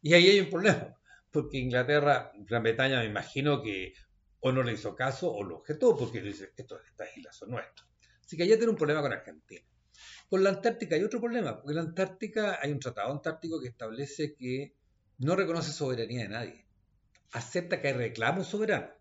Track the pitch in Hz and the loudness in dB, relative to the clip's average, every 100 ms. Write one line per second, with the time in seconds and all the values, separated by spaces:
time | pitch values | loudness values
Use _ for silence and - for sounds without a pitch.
0 | 151 170 180 202 185 165 208 139 - - | 8 8 10 8 4 2 4 4 0 -14
1 | _ - _ 151 147 135 127 123 123 147 | _ -20 _ -2 -2 -4 0 0 2 4
2 | 143 131 - - 101 117 113 113 131 131 | 4 2 0 -16 -2 0 2 2 2 2
3 | 113 101 98 139 143 139 110 98 92 - | 0 -4 -6 -2 0 0 -2 -6 -6 -12
4 | - _ _ _ 131 131 120 107 117 92 | -20 _ _ _ 0 2 0 -2 -8 -4
5 | 131 131 180 107 98 80 - 151 254 185 | -4 -2 -4 -2 -6 -8 -8 2 4 4
6 | 120 110 98 98 95 - 127 87 - _ | 0 -6 -8 -10 -14 -16 -16 -16 -18 _
7 | 90 - - - 101 120 - - _ _ | -14 -14 -20 -18 -10 -10 -10 -18 _ _
8 | _ _ _ 160 175 220 226 214 151 156 | _ _ _ -4 4 4 4 2 0 0
9 | 143 95 - 78 _ - _ _ _ _ | 0 -4 -8 -20 _ -20 _ _ _ _
10 | - - _ 190 196 185 240 226 170 156 | -20 -20 _ 2 4 4 0 0 0 0
11 | 208 240 233 233 170 110 139 151 160 165 | 0 -2 -2 -2 -4 -6 -4 -4 -4 -2
12 | 190 - 220 220 208 180 139 143 127 - | -4 -4 -6 -2 -2 -2 -4 -4 -6 -4
13 | 104 147 165 156 165 160 127 - 110 113 | -4 -4 -6 -6 -6 -6 -8 -10 -10 -8
14 | 139 - 151 - 127 127 143 _ _ _ | -10 -6 -6 -6 -6 -6 -8 _ _ _
15 | _ _ 131 180 180 170 151 143 139 123 | _ _ 0 0 0 -2 -4 -4 -4 -2
16 | 110 123 104 107 107 - _ _ _ _ | -4 -4 -6 -6 -8 -12 _ _ _ _
17 | _ _ _ - - 180 175 175 143 127 | _ _ _ -10 -4 -4 -2 -2 0 -2
18 | 117 - 113 180 180 208 220 190 - - | -4 -2 0 0 -2 -4 0 -2 -2 -16